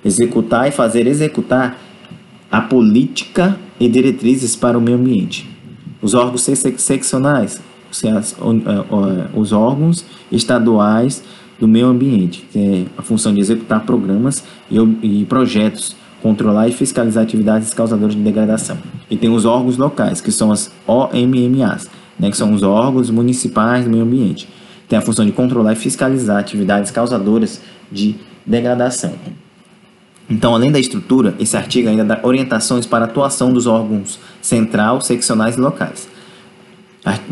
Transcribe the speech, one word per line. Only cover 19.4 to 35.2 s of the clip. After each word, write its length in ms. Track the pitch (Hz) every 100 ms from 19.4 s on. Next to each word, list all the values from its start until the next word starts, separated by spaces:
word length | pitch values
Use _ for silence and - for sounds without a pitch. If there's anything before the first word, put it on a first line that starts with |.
| 113
órgãos 320 | 123 127 123
locais, 420 | 143 143 104 92
que 120 | -
são 200 | - 110
as 200 | 104 - - -
O 220 | 120 127
M 320 | 123 123 131 123
M 160 | 131
As, 260 | 120 - - - - -
né, 120 | 101
que 60 | 101
são 140 | 107
os 120 | 104
órgãos 480 | 98 107 127 131 113
municipais 720 | 113 123 123 120 113 113 123 120
do 60 |
meio 120 | 113
ambiente. 460 | 113 131 104 - - - - - -
Tem 100 | 220
a 40 |
função 220 | - 110
de 80 | 104
controlar 420 | 95 127 120 110
e 20 | 110
fiscalizar 600 | - - 131 135 110 101
atividades 520 | 101 104 95 101 101
causadoras 720 | 117 120 120 98 113 107 - - - -
de 240 | 95 104 107 - - -
degradação. 680 | 117 120 123 123 127 - - - - - _ _ _ _ _ _ _ -
Então, 260 | 110 120 113
além 160 | 131
da 80 | 147
estrutura, 560 | 127 107 87 127 135 139
esse 180 | 110 107
artigo 320 | - 127 117
ainda 160 | 107 107
dá 140 | 110
orientações 640 | 123 131 127 113 - 123 117
para 180 | 117
a 40 | 113
atuação 440 | 143 139 - 127
dos 160 | 123 117
órgãos 500 | 113 107 107 95 - - -
central, 600 | - 117 110 104 107 131
seccionais 560 | - 120